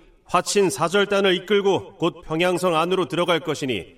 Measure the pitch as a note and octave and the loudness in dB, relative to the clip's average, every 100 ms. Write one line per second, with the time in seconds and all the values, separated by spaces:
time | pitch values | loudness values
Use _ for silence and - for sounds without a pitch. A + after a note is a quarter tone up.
0 | - _ - F3+ F3 G#3 F#3+ C#3+ E3+ G3 | -20 _ -2 -2 0 2 2 0 0 0
1 | G3 G3 G3 F3+ F#3 G#3 G3 E3 - - | 2 2 2 0 0 0 2 0 -2 -4
2 | E3+ E3+ - D#3+ F3+ F3 F3+ D#3+ E3+ F#3 | -4 -4 -6 -2 0 0 0 2 2 0
3 | E3 D#3+ F3 E3 - C#3+ C#3 G#2+ D#2 | -2 -2 0 0 -2 -4 -4 -4 -8